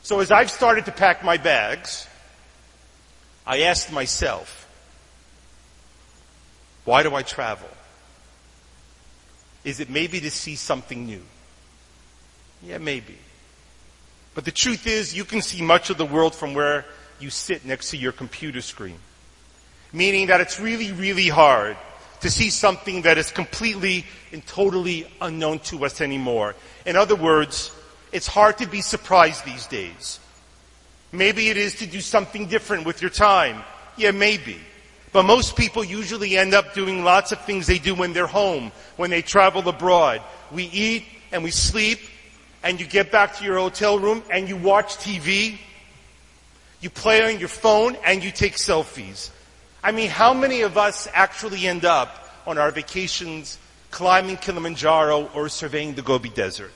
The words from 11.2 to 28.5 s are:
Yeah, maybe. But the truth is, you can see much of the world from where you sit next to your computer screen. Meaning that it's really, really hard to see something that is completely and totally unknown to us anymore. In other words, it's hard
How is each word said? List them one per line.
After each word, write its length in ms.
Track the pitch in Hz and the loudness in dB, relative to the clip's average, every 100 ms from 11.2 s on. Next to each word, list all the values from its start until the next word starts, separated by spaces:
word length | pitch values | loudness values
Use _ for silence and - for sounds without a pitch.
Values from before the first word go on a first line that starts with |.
| 85 _ _ _ _ _ _ _ _ _ _ _ _ _ | -18 _ _ _ _ _ _ _ _ _ _ _ _ _
Yeah, 160 | 175 170 | -16 -12
maybe. 400 | 156 135 104 92 - _ _ _ _ _ - _ - _ _ - | -8 -8 -12 -20 -20 _ _ _ _ _ -20 _ -20 _ _ -12
But 100 | 147 | -8
the 60 | |
truth 340 | - 247 226 233 | -4 -4 -4 -4
is, 260 | 220 185 | -4 -4
you 120 | 170 196 | -8 -6
can 160 | 220 | -6
see 200 | - 180 | -6 -6
much 280 | 165 175 - | 4 4 4
of 80 | 175 | -4
the 80 | 151 | -2
world 280 | 151 160 156 | 2 2 0
from 180 | 151 | -8
where 320 | 139 147 147 139 - - - | -2 -2 -2 -6 -20 -20 -18
you 100 | 139 | -12
sit 360 | - - 165 131 | -10 -6 -8 -6
next 240 | 131 - | -8 -8
to 80 | 147 | -6
your 160 | 127 | -6
computer 480 | - 127 - 156 127 | -8 -16 -12 -12 -10
screen. 380 | - - 98 85 - _ - _ - _ _ _ - | -12 -14 -16 -16 -20 _ -20 _ -20 _ _ _ -16
Meaning 360 | 160 190 196 190 | -2 0 2 2
that 120 | 180 | 2
it's 200 | 180 - | 2 -4
really, 340 | 220 226 214 | -6 -4 -6
really 340 | 180 190 190 180 | -6 -4 0 2
hard 480 | 151 151 120 104 104 - - - - | 6 6 6 2 -8 -16 -20 -20 -8
to 80 | - | -4
see 200 | - 220 | 0 0
something 500 | - 208 185 - 185 | 2 0 0 -6 0
that 160 | 165 160 | 4 4
is 140 | 156 | 2
completely 720 | - 170 - 226 202 190 180 - - - | -6 -6 -4 -6 -2 -2 -2 -6 -20 -18
and 140 | 160 - | -18 -10
totally 680 | - 202 185 175 170 160 - | 0 0 0 -2 -6 -8 -8
unknown 400 | 175 160 156 156 | -8 -2 -4 -4
to 240 | - 165 | -8 -6
us 160 | 139 - | -6 -4
anymore. 560 | 143 139 127 117 104 101 - - 180 | -4 -4 -2 -2 -2 -6 -20 -12 0
In 100 | 180 | 2
other 200 | 202 208 | 4 2
words, 560 | 160 156 147 - - - - - - | 4 4 2 -6 -10 -14 -20 -20 -10
it's 140 | 180 - | -8 -2
hard 320 | 202 214 | 4 4